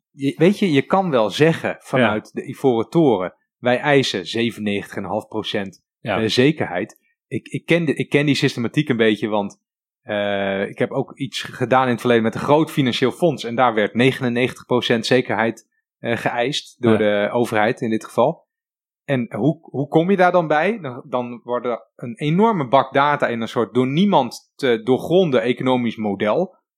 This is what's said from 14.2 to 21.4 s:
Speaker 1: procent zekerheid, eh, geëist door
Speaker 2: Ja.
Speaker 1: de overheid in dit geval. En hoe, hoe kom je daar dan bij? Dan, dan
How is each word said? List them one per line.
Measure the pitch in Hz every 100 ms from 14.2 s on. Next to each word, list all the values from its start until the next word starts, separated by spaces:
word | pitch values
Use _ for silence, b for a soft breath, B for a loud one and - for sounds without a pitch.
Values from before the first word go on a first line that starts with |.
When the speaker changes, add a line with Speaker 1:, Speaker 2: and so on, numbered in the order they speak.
| 123 120 127 - -
Speaker 1:
procent | 123 - 117 -
zekerheid, | 131 127 107 113 113 _ _ _ _
eh, | 117 117
geëist | 123 120 123 147 - -
door | 117 110
Speaker 2:
Ja. | 104 104 101
Speaker 1:
de |
overheid | 120 117 107 107 127
in | 117
dit | 110
geval. | - - 127 165 _ _ _ _ _ _
En | - 135 117 104
hoe, | 135 165
hoe | - - 147
kom | 160 175
je | 190
daar | 180
dan | 175 151
bij? | 151 180 226
Dan, | 143 123 -
dan | 127 120 120